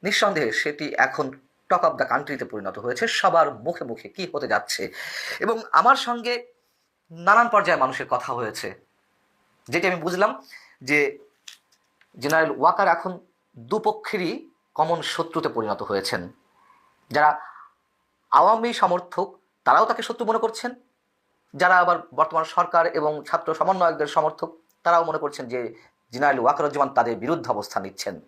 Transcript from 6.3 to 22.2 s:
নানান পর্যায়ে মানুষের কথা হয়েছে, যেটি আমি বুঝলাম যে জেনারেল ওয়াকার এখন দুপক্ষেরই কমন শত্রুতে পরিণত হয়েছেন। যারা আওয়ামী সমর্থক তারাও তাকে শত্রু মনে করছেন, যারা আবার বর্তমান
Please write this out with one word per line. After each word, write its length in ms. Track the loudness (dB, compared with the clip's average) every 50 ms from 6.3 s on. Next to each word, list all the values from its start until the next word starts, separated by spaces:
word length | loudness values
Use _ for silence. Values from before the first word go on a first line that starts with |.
| -6 -6 -8 -14 _ _ _ _ _ _ _ _ _ _ _ _
নানান 380 | -20 -6 2 4 6 6 6 6
পর্যায়ে 320 | 4 2 4 4 2 2
মানুষের 260 | 2 0 0 -4 -6 -4
কথা 220 | -4 -4 -4 -4 -6
হয়েছে, 480 | -4 -4 -6 -6 -8 -10 -10 -12 -12 _ _ _ _ _ _ _ _ _ _ _ _ _ _ _ _ _ -4
যেটি 180 | -4 0 0
আমি 100 | 0 -2
বুঝলাম 500 | -2 -4 -6 0 0 0 0 0 -4 -14 _ -20 -20 -20 _ _ _ -4
যে 360 | 0 2 2 2 0 -2 -8 -18 _ _ _ _ -20 -20 _ _ _ _ _ _ _ _ _ _ _ _ -8
জেনারেল 360 | -2 0 2 2 2 2 0 2
ওয়াকার 300 | 4 4 4 4 4 2
এখন 300 | 2 2 0 -8 -10 -10 _ _ _ _ _ _ _ -20
দুপক্ষেরই 920 | -8 -4 -4 0 0 0 -2 -2 -6 -6 -4 -4 -2 -2 -4 -6 -10 -16 _ _ _ _ _
কমন 280 | -2 0 0 0 -2 -2
শত্রুতে 460 | -6 -4 -4 -4 -4 -4 -4 -4 -2
পরিণত 340 | -4 -2 -4 -4 -4 -4 -4
হয়েছেন। 500 | -4 -2 -2 -2 -2 -4 -4 -6 -8 -14 _ _ _ _ _ _ _ _ _ _ _ _ _ _ _
যারা 300 | 2 4 4 4 4 2 -6 -16 -20 -20 -20 -20 _ _ _ _ _ _ _ _ _ _ _ _
আওয়ামী 420 | 4 6 6 6 6 4 2 -2 0
সমর্থক 680 | 2 2 2 2 0 -4 -6 -4 -4 -4 -6 -6 -20 _ _ _ _ _
তারাও 200 | 4 6 6 6
তাকে 180 | 4 2 -4 -4
শত্রু 240 | -8 -6 -6 -2
মনে 120 | 0 0 0
করছেন, 360 | 0 -2 -4 -4 -8 -10 -10 -10 _ _ _ _ _ _ _ _ _ _ _ _ _ _ _
যারা 220 | 2 4 6 6 6
আবার 200 | 6 4 2 0 -2 -10 0
বর্তমান 300 | 0